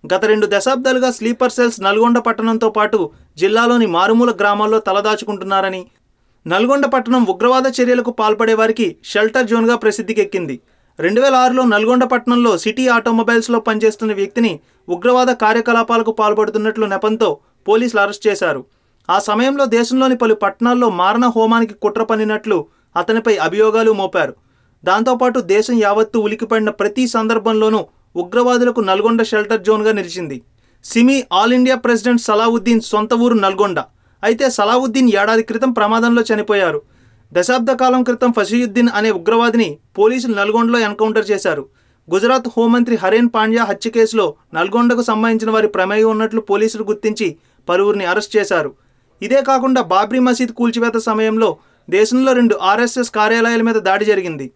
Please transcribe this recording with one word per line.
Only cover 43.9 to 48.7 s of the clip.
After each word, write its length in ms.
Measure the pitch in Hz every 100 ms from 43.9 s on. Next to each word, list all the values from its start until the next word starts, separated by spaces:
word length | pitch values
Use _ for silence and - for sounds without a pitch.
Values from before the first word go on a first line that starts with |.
| 226
కేసులో 300 | 220 220 170 220 _ 160
నల్గొండకు 480 | 180 220 240 240 240
సంబంధించిన 380 | 214 226 220 220 220
వారి 140 | 214 208
ప్రమేయం 320 | 185 208 220 214
ఉన్నట్లు 280 | 220 220 214
పోలీసులు 340 | 202 220 220 208
గుర్తించి 380 | 208 220 214 196 151 _ _ -
పలువురిని 360 | 180 202 202 180
అరెస్ట్ 240 | 190 214 214
చేశారు. 340 | 202 180 147